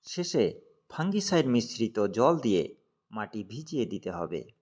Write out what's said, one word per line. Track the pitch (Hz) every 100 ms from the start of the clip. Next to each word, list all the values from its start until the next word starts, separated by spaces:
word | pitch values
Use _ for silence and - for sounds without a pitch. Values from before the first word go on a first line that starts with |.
| -
শেষে | - 175 156 95 - _ _ _
ফাঙ্গিসাইড | - 170 202 196 175 135
মিশ্রিত | 120 113 - 113 107 101
জল | 104 131 165
দিয়ে | 123 95 76 - _ _ _
মাটি | 107 104 107
ভিজিয়ে | 98 117 156 151 107
দিতে | 95 -
হবে | 87 82 82 - _